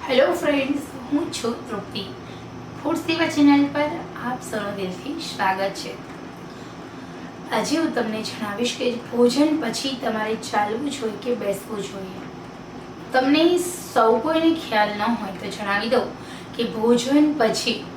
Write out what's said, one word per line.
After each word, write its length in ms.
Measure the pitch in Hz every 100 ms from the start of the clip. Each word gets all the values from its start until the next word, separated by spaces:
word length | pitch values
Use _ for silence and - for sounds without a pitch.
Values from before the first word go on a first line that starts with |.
| -
હેલો 240 | 254 -
ફ્રેન્ડ્સ, 480 | 330 294 285 262 294 - 269 247
હું 200 | 294 349
છું 380 | - 233 240 -
તૃપ્તિ. 340 | 214 185 214 190 - - - - - - -
ફૂડ 140 | 294 330
સેવા 300 | - 320 320
ચેનલ 380 | 294 285 285 285
પર 80 | 294 302 339 - -
આપ 180 | 247 247
સૌનું 340 | - 220 202 202
દિલથી 440 | 190 180 269 165
સ્વાગત 540 | - - 190 190 196
છે. 200 | 185 190 190 - - - - - - - - - - - - - - -
આજે 280 | 233 190 311
હું 160 | 320
તમને 280 | 240 220 214
જણાવીશ 540 | 220 - 208 202 240 -
કે 120 | 247
ભોજન 680 | 226 - 240 240 247 311 311
પછી 380 | 233 - 277 254
તમારે 320 | 240 214 214
ચાલવું 560 | 220 - 208 208 226 285
જોઈએ 220 | - 220 202
કે 100 | 247
બેસવું 480 | 226 208 196 - 214
જોઈએ. 380 | 180 190 190 - - - - - - - - - -
તમને 460 | 254 277 302 339 359 - - -
સૌ 240 | 254 226 233
કોઈને 360 | 302 320 330
ખ્યાલ 340 | - - 214 208
ન 140 | 208
હોય 300 | 214 226 202 180
તો 60 | 190
જણાવી 420 | - 208 202 226
દઉં 220 | 233 - - - - - -
કે 80 |
ભોજન 680 | 233 220 226 240 254 285 302 294
પછી 460 | 220 - 247 - -